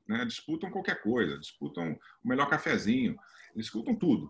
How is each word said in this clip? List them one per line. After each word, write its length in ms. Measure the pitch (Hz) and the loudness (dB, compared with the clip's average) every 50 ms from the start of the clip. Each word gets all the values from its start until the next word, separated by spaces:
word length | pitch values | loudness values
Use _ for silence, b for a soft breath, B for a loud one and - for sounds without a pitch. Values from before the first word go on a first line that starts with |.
| _ | _
né? 200 | - 110 117 123 | -4 -2 -2 -2
Disputam 440 | 113 - - - - 156 160 196 180 | -4 -6 -10 -6 -6 -6 -4 -4 -6
qualquer 320 | - 190 190 - 180 - | -6 -4 -2 -2 -4 0
coisa, 380 | - 107 123 123 98 78 71 71 | 0 2 4 4 4 2 0 -6
disputam 580 | - - - _ 73 71 - 82 85 80 76 b b b b b | -10 -16 -12 _ -8 -8 -4 -4 -4 -4 -4 b b b b b
o 60 | - | -2
melhor 220 | 117 127 135 143 - | 0 2 2 4 2
cafezinho, 680 | - 147 - 165 131 98 90 104 123 131 123 - 110 b b b b b b b b | 2 0 2 2 0 2 2 2 2 4 2 0 -2 b b b b b b b b
disputam 400 | 110 110 - - - - 294 226 | -8 -8 -6 -6 -4 -2 -2 0
tudo. 340 | 196 180 165 113 - - | 2 4 4 4 4 0